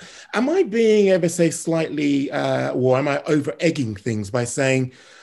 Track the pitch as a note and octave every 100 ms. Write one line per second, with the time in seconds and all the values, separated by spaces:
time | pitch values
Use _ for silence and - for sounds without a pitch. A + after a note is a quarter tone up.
0 | - - - G#3 C4 F#4 C4 A3+ A3+ G#3+
1 | G3 F#3 E3+ E3+ E3+ - - E3 D#3 D3
2 | D3 C#3 C#3 C#3+ C3+ C3 C3 C#3 B2+ B2+
3 | C#3+ C#3 - D3+ C#3+ - D#3 E3 A2+ G#2
4 | B2 G#2+ G2+ A#2+ A#2+ - C3+ C3 B2+ -
5 | - -